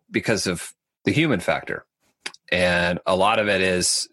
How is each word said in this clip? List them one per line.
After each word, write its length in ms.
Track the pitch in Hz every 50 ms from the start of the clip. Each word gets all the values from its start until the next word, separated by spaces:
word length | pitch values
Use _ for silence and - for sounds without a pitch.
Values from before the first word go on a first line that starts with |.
| _ _
because 380 | - 110 - - 110 92 - 98
of 240 | 87 82 - - - _ _ _ _ _ -
the 80 | 98
human 300 | 95 147 165 156 120 85
factor. 440 | - - 78 67 - - - - - _ _ _ _ _ _ _ _ - - - _ -
And 500 | 87 90 90 90 87 87 87 87 90 - -
a 100 | - 95
lot 240 | 92 95 104 113 110
of 100 | 104 104
it 100 | 101 92
is, 480 | 95 95 92 90 87 - - - - -